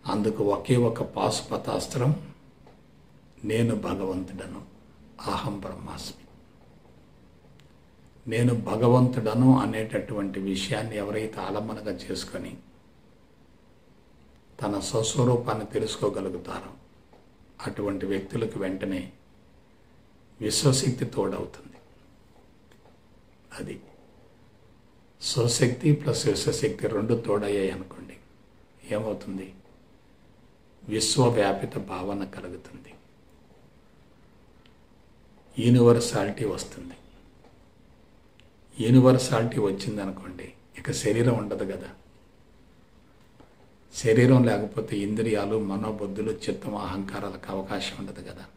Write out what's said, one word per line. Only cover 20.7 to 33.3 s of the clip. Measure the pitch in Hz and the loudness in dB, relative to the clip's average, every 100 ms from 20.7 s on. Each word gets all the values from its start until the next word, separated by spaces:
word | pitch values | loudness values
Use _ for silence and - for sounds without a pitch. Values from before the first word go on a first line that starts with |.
| 127 131 120 | 4 2 -2
తోడవుతుంది. | 123 - 98 95 90 - - - - - - - - - - - - - - - - - - - - - | -4 -2 -2 -2 -8 -12 -20 -20 -20 -20 -20 -20 -20 -20 -20 -20 -20 -20 -20 -20 -20 -20 -20 -20 -20 -12
అది | - - - - - - - - - - - - - - - _ | -12 -12 -16 -20 -20 -20 -20 -20 -20 -20 -20 -20 -20 -20 -20 _
స్వశక్తి | - - 120 - 123 - 151 | -4 0 2 4 2 4 4
ప్లస్ | 147 - - - | 4 2 0 0
విశ్వశక్తి | 98 - - 113 - 113 | 0 0 0 -2 -2 -2
రెండు | 104 110 | -2 0
తోడయ్యాయి | 113 - 104 101 101 95 | 0 0 0 0 0 0
అనుకోండి, | 95 - - - - - - - - - _ - | -2 -12 -16 -18 -20 -20 -20 -20 -20 -20 _ -6
ఏమవుతుంది? | 107 110 98 - 95 95 - - - - - - - - - - _ - - - | -4 -4 -6 -8 -10 -10 -16 -20 -20 -20 -20 -20 -20 -20 -20 -20 _ -20 -20 -6
విశ్వవ్యాపిత | 107 - 147 120 110 98 95 113 117 | -2 0 4 4 4 2 0 -4 -6
భావన | 98 87 95 101 | -8 -8 -6 -6
కలుగుతుంది, | 95 - 92 90 - 87 - - - - - | -6 -10 -14 -14 -16 -20 -20 -20 -20 -20 -20